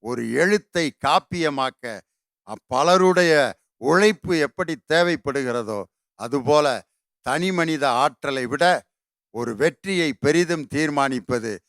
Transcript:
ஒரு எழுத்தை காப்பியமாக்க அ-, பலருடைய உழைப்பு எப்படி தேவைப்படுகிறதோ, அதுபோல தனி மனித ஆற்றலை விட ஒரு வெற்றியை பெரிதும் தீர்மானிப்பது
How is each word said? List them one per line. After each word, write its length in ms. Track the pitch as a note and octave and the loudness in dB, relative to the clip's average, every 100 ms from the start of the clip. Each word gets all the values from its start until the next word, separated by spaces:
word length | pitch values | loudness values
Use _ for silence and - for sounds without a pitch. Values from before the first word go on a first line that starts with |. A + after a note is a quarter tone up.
ஒரு 280 | G#2+ B2 A2+ | -8 -6 -4
எழுத்தை 600 | A#2+ F3+ G#3 - F3 D#3 - C#3 | 0 2 0 -2 -4 -4 -2 0
காப்பியமாக்க 920 | E3+ - F3 D#3+ C#3 C3 B2 B2 G#2 _ _ _ _ - | 0 -2 -4 -4 -2 -6 -6 -12 -12 _ _ _ _ -18
அ-, 60 | G#2+ _ | -18 _
பலருடைய 920 | B2+ D#3 F#3 F#3 F3+ F3 D#3 B2+ F#2+ _ _ | 0 4 6 6 4 4 4 2 -4 _ _
உழைப்பு 600 | B2+ E3 G#3+ G3+ - E3+ | 0 4 4 2 -2 -2
எப்படி 380 | C#3+ - F3 D#3 _ | -2 -4 -8 -8 _
தேவைப்படுகிறதோ, 920 | D#3+ F3 D#3 C#3 C#3 B2+ A#2+ G#2+ G#2 F#2 _ _ | 0 2 -2 -4 -4 -4 -4 -6 -8 -10 _ _
அதுபோல 760 | _ A2+ C#3 B2 D3 D3 A#2 - _ _ _ | _ -6 -4 2 2 2 -2 -8 _ _ _
தனி 300 | - C#3+ F3+ | -6 -2 -2
மனித 380 | F#3 E3 D#3 C#3 | -2 -2 0 0
ஆற்றலை 540 | A#2+ C#3+ C3 C#3+ C3+ B2 | 2 0 -2 -6 -4 -4
விட 380 | C#3 E3+ E3 - _ _ _ _ | 2 2 2 -4 _ _ _ _
ஒரு 260 | A2+ A#2 G#2+ | -10 -8 -2
வெற்றியை 580 | D3+ - G3 F#3 D#3+ | -2 -2 -6 -2 -2
பெரிதும் 540 | B2+ C#3+ D#3 F3 E3+ C3+ | -2 0 2 0 -2 -4
தீர்மானிப்பது 880 | C#3+ D#3 D3 C#3 C3 G2 B2 A2 G2 | -4 -2 0 -2 -2 -4 -6 -4 -10